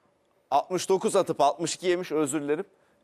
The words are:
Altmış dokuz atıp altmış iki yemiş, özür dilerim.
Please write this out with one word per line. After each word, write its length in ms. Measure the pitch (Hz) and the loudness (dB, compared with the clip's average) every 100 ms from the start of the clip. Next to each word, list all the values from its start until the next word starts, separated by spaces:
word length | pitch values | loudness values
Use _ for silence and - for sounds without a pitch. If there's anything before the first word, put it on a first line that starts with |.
| _ _ _ _ _ | _ _ _ _ _
Altmış 380 | 143 - 185 - | 0 0 -2 0
dokuz 260 | 190 220 196 | 0 2 2
atıp 260 | 165 151 | 2 2
altmış 340 | 143 - 165 - | 2 2 -4 -4
iki 120 | 180 | -2
yemiş, 240 | 175 180 | -2 -2
özür 300 | 151 147 151 | -2 -2 -2
dilerim. 240 | 143 151 - _ _ _ | -2 -4 -4 _ _ _